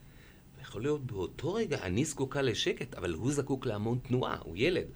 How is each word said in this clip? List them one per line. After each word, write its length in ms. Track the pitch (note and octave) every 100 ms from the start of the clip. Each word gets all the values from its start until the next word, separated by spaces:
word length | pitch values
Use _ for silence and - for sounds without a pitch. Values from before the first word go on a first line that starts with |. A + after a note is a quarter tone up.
| - - - - - -
יכול 200 | - G#2
להיות 240 | C3+ D3+ B2
באותו 480 | G2 E2 - D3+
רגע, 240 | A3 A3 C3
אני 220 | F#2 F#2+
זקוקה 380 | D#3 - C3+ C#3+
לשקט, 520 | C3 G2 F3+ A3 -
אבל 180 | - F2+
הוא 200 | E2+ A#2+
זקוק 340 | C#3+ C3 C3 B2+
להמון 320 | G#2 A2 B2
תנועה, 400 | - B2 - -
הוא 120 | - E2+
ילד. 300 | D3 D#3 -